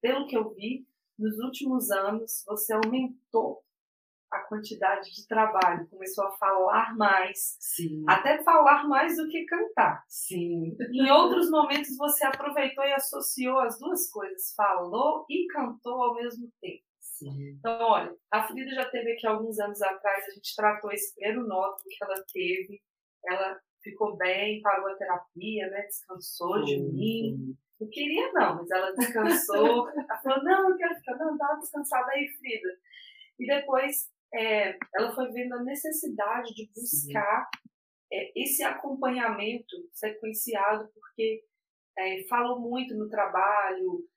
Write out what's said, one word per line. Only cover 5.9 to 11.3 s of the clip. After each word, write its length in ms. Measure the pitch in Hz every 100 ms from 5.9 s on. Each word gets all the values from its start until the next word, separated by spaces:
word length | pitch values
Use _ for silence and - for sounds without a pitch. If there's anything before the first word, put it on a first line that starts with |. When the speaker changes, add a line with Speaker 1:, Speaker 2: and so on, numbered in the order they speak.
| 190 190 202 196
Speaker 1:
a 60 |
falar 640 | - 196 190 180 220 226 220
mais, 580 | 208 190 185 - - -
Speaker 2:
Sim. 440 | - - 165 156 156
Speaker 1:
até 360 | - 277 302
falar 420 | 339 320 277 285 294
mais 280 | 269 320 320
do 140 | 311
que 160 | 330 -
cantar. 580 | 339 440 - 190 - -
Speaker 2:
Sim. 680 | - - 185 170 170 165 - 240
Speaker 1:
Em 180 | 247 269
outros 400 | 294 349